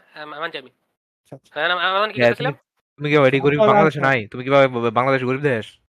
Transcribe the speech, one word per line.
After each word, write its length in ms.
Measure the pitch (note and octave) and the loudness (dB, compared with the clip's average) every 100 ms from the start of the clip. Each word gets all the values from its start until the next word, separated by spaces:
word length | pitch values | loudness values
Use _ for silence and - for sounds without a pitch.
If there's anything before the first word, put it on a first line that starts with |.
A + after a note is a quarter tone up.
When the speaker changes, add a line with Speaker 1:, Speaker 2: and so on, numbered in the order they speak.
| _ | _
Speaker 1:
হ্যাঁ, 120 | D#3 D3+ | -20 -16
মা-, 140 | D3 | -12
মানছি 180 | E3 D#3 | -12 -12
আমি। 120 | B2+ | -16
Speaker 2:
আচ্ছা, 680 | _ _ _ _ _ - C3+ | _ _ _ _ _ -20 -20
আচ্ছা। 160 | _ | _
Speaker 1:
হ্যাঁ, 140 | D3+ E3 | -6 -2
না, 60 | F3+ | -2
মা-, 240 | F3+ F#3+ | -2 -2
মানছি 140 | G#3+ | -2
কি 60 | - | 0
Speaker 3:
হ্যাঁ, 100 | A#2+ | 0
Speaker 1:
করতেছিলাম? 220 | A#2+ D#3+ | 0 -6
Speaker 3:
তুমি, 560 | - _ _ _ - D3 | -8 _ _ _ -8 0
তুমি 0 | |
কি 180 | D3 C3 | 4 4
এডি 120 | C3+ | 4
গরিব, 200 | C#3+ D3 | 2 2
Speaker 2:
আচ্ছা, 140 | G#3+ | 4
Speaker 3:
বাংলাদেশে 260 | G#3 D#3+ C#3+ | 4 2 0
Speaker 2:
আচ্ছা। 120 | C3+ | -2
Speaker 3:
নাই? 160 | C3 G#2 | -2 -4
তুমি 160 | B2 | -10
কিভাবে 240 | B2+ C#3 C3+ | 0 2 2
ব-, 260 | A#2+ A#2 | 0 -2
বাংলাদেশ 300 | A2+ C3 C3 | 0 0 0
গরিব 180 | B2+ C3+ | -2 -2
দেশ? 240 | D3 A#2 - _ _ | -2 -4 -6 _ _